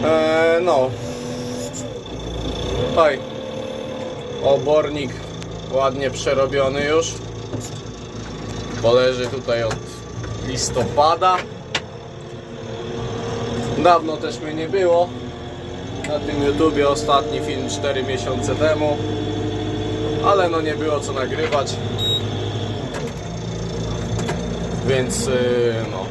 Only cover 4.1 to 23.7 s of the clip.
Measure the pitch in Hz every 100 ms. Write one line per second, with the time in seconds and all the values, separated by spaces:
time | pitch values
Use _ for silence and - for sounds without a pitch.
4.1 | - - - 131 139 131 156 147 147 127
5.1 | - - - - - - 131 135 131 135
6.1 | - 160 135 135 139 135 139 143 160 165
7.1 | - - - - - - - - - -
8.1 | - - - - - - 110 113 123 127
9.1 | 127 123 131 123 117 113 110 117 - -
10.1 | - 113 - 123 127 - 127 117 139 151
11.1 | 170 185 180 - - - - - - -
12.1 | - - 117 - 113 113 113 - 120 -
13.1 | - - - - 117 - - 170 170 160
14.1 | 151 156 - 156 156 160 190 180 170 175
15.1 | - - - - - - - - - -
16.1 | 151 143 147 143 139 160 147 143 147 147
17.1 | 139 147 135 147 135 127 - 143 131 127
18.1 | 131 147 127 - 131 151 151 151 147 -
19.1 | - - - - - - - - - -
20.1 | 151 156 202 175 165 156 147 156 147 -
21.1 | 135 127 139 156 147 131 - 104 117 101
22.1 | 101 104 104 104 107 107 123 127 - -
23.1 | - - - - - -